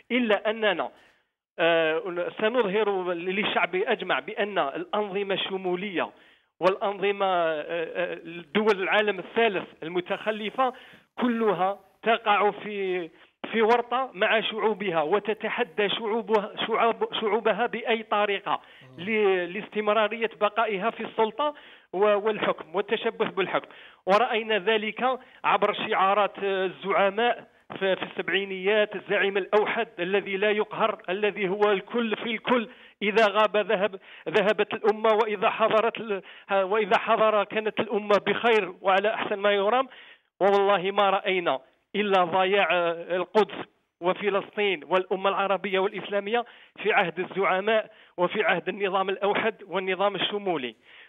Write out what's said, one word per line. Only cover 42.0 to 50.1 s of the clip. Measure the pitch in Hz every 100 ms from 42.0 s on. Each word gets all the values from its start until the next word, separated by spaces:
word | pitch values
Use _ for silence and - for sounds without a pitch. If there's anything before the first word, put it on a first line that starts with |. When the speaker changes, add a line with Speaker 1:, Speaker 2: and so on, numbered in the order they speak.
| 208 190
Speaker 1:
ضياع، | 180 185 190 202 170
آه، | 175 170 170 175 180
القدس | 175 214 196 - - _ _ -
وفلسطين | 175 175 202 196 - - 208 170
والأمة | 143 185 185 190 196
العربية | 185 196 190 196 190
والإسلامية | 190 208 170 202 196 233 226 - - -
في | 202
عهد | 202 175 160
الزعماء | 175 175 185 185 208 220 - - - -
وفي | 175 208
عهد | 170 180 165
النظام | 190 196 190 190
الأوحد | 190 202 208 220 -
والنظام | 196 175 190 180 202